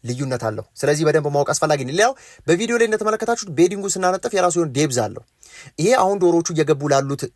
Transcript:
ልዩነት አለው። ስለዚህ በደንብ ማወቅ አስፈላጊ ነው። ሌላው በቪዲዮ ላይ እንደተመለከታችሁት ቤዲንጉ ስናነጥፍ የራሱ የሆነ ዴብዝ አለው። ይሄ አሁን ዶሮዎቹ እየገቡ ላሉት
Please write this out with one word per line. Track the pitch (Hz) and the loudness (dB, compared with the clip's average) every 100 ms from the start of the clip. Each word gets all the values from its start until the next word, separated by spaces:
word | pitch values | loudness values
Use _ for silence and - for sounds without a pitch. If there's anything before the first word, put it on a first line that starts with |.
ልዩነት | 117 127 135 123 | -8 -8 -4 -4
አለው። | 110 107 - | -4 -6 -12
ስለዚህ | - 139 147 | -4 0 2
በደንብ | 156 151 147 | 2 2 0
ማወቅ | 143 143 | 0 0
አስፈላጊ | 147 156 147 | 0 0 0
ነው። | 127 | -2
ሌላው | 165 226 269 - - | 0 0 0 -18 -10
በቪዲዮ | - 175 220 | 0 0 2
ላይ | 233 226 | 0 2
እንደተመለከታችሁት | 214 214 214 226 233 202 | 0 -2 -2 -2 -4 -4
ቤዲንጉ | 147 180 202 196 | 2 2 2 -6
ስናነጥፍ | 190 185 185 - | -2 0 0 -2
የራሱ | 196 180 | 0 0
የሆነ | 175 160 | 0 -2
ዴብዝ | 127 151 123 | 0 0 0
አለው። | 104 - _ _ - - - - | -4 -6 _ _ -20 -20 -16 -2
ይሄ | 180 | 2
አሁን | 254 190 202 | 4 2 2
ዶሮዎቹ | 175 170 165 | 2 2 0
እየገቡ | 160 151 143 143 | -2 0 0 2
ላሉት | 139 135 139 135 | 0 0 -6 -8